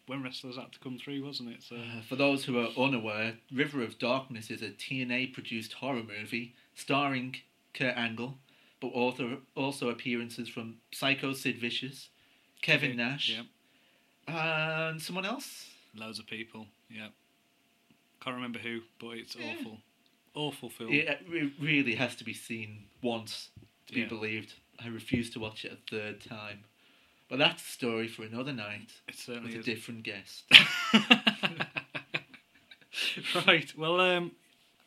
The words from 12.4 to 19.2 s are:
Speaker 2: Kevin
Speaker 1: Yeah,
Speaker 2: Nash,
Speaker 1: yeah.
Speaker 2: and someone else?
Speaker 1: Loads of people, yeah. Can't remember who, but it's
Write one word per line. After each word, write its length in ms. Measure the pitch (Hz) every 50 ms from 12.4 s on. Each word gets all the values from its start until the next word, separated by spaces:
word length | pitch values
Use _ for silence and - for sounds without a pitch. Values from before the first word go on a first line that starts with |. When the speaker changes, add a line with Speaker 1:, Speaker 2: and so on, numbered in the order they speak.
| _ _ _ - -
Speaker 2:
Kevin 280 | - 156 139 147 143 123
Speaker 1:
Yeah, 120 | 120 120 123
Speaker 2:
Nash, 200 | 139 147 - -
Speaker 1:
yeah. 140 | 113 110 120 - _ _ _ _ _ _ _ _ _ _ _ _ _ _ _ - 160 165 160 165 160 156 156 160 160 160 160 160 160
Speaker 2:
and 100 | 160 -
someone 240 | - 180 185 185
else? 440 | 202 233 277 - - - - - - - - - _ -
Speaker 1:
Loads 240 | 107 110 113 110 107
of 80 | 107 -
people, 400 | 117 110 113 110 - 110 110 104 _ _ _ _
yeah. 200 | 113 110 110 107 - _ _ _ _ _ _ _ _ _ _ _ _ _ _ _ _ _ _ _ _ _
Can't 160 | - 127 127
remember 240 | 123 127 120 117 110
who, 220 | 107 117 117 117 113 - _ _
but 160 | - 117 117
it's 160 | 113